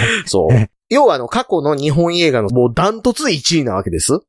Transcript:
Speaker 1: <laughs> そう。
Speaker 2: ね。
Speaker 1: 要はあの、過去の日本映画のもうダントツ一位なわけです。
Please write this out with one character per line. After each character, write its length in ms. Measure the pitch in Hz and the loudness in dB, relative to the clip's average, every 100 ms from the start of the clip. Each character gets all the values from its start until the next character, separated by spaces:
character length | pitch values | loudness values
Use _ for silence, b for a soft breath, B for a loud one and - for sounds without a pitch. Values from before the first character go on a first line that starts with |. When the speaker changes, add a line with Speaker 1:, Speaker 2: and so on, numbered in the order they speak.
| 110 | 0
Speaker 1:
<laughs> 180 | 214 - | -2 -2
そ 200 | 98 82 | 0 2
う。 20 | |
Speaker 2:
ね。 220 | 120 107 _ - | 2 0 _ -2
Speaker 1:
要 140 | 269 | 2
は 120 | 269 147 | 2 0
あ 20 | |
の、 100 | 120 | -2
過 160 | 233 - | -4 -2
去 120 | 180 | -2
の 160 | 147 147 | 0 -2
日 140 | 147 | 0
本 260 | 143 170 175 | 0 0 2
映 140 | 170 | 2
画 100 | 123 | 2
の 80 | 101 | 0
も 200 | 123 123 | 2 2
う 40 | |
ダ 160 | 117 185 | 2 -2
ン 120 | 220 | 0
ト 100 | 247 | -2
ツ 180 | 233 294 | -2 -2
一 300 | 156 - 170 | -2 -2 -2
位 40 | |
な 100 | 127 | -2
わ 100 | 95 | -4
け 60 | 98 | -4
で 100 | 82 | -4
す。 120 | - 147 | -2 -2